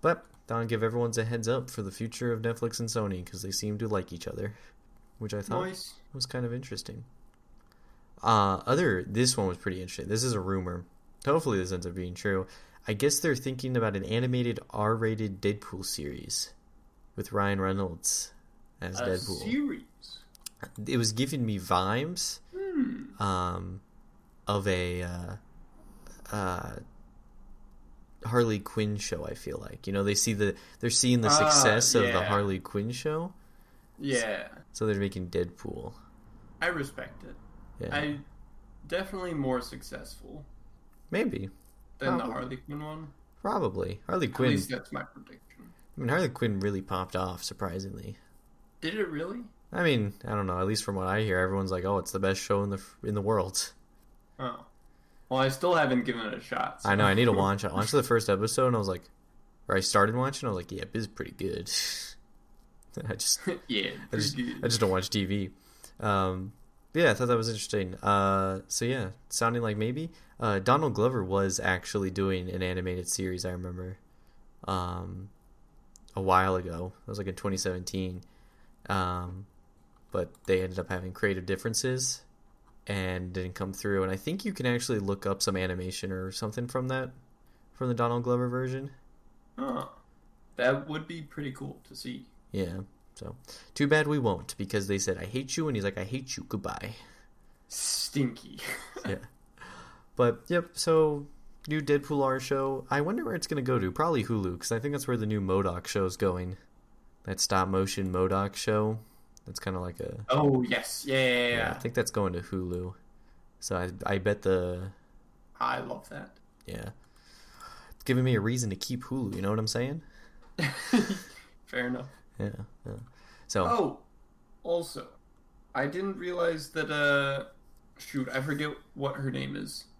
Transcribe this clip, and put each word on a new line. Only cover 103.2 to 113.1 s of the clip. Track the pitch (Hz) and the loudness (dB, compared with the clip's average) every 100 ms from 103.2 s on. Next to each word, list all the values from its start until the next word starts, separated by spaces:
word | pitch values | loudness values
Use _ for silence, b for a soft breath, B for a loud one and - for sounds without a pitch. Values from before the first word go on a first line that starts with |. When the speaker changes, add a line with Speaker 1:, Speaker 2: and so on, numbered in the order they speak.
Speaker 1:
where | 320 | -2
it's | 180 - | -4 -2
gonna | 151 | -2
go | 127 127 | 2 2
to. | 92 | 2
Probably | 90 156 156 | 2 2 4
Hulu, | 113 113 92 87 | 2 0 0 -2
'cause | - | -2
I | 113 | -2
think | 135 | -2
that's | 143 143 | -4 0
where | 120 | 0
the | 107 | 2
new | 107 | 0
modok | 95 95 95 87 - | 2 4 2 0 -2
show's | 104 92 90 | 0 0 2
going. | 101 90 90 95 - - _ - - _ | 2 2 -4 -8 -14 -20 _ -20 -20 _
That | - 95 | -8 -2
stop-motion | - 95 92 95 95 - 95 | 2 4 4 4 2 0 0
modok | 90 92 95 98 - | 2 4 4 0 -2
show. | - 107 107 110 b b b - - | 0 2 2 -2 b b b -20 -12
That's | - | -8
kinda | - 92 | -4 -4
like | 90 90 | -6 -6
a | - 113 107 | -8 -8 2
Speaker 2:
Oh, | 135 143 135 | 4 6 6
yes. | 120 113 - - 143 | 4 0 -2 -8 0
Yeah, | 131 | 2
yeah, | 131 123 120 | 4 4 4
yeah. | 117 | 2
Speaker 1:
Yeah, | 113 | 0
I | 120 | -2
think | 120 | -2
that's | 123 110 | -2 0
going | - 98 | 0 0
to | 87 | -2
Hulu. | - 95 90 87 90 - - | -4 -4 -2 -4 -6 -10 -20